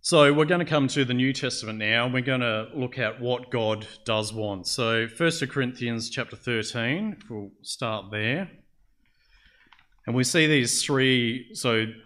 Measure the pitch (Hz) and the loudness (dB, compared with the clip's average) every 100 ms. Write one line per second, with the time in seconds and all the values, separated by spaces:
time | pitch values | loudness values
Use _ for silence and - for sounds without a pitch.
0 | - 165 143 147 156 175 165 156 139 143 | 4 6 8 6 4 2 2 2 2 2
1 | 131 123 131 131 135 - 110 110 107 113 | 0 2 2 0 -4 -4 -8 -4 0 2
2 | 123 127 127 131 120 110 113 156 127 131 | 2 0 0 0 0 -2 -4 -6 -6 -2
3 | 110 113 123 123 123 123 110 110 110 - | -4 -2 -2 -2 -2 -2 0 -2 -6 -14
4 | - 110 107 110 107 98 90 - 117 113 | -2 -2 0 -4 -4 -4 -6 -2 0 0
5 | 117 117 165 160 131 143 123 123 120 117 | 0 0 0 0 -4 -2 -2 -2 -4 -4
6 | 110 - 120 - - 117 107 123 117 156 | -6 -6 -8 -8 -4 -2 -2 -4 -2 -2
7 | 214 202 - 110 101 _ - - 123 110 | -4 -8 -12 -12 -12 _ -14 -6 -4 -4
8 | 98 107 110 143 185 - _ _ _ _ | -6 -4 -2 -2 -4 -12 _ _ _ _
9 | _ _ _ _ _ _ _ - _ _ | _ _ _ _ _ _ _ -20 _ _
10 | - 120 127 175 156 147 117 - - 135 | -4 0 2 4 4 4 2 0 0 2
11 | 131 127 120 127 - 110 127 113 110 110 | 4 4 2 -2 -8 -4 0 0 0 -6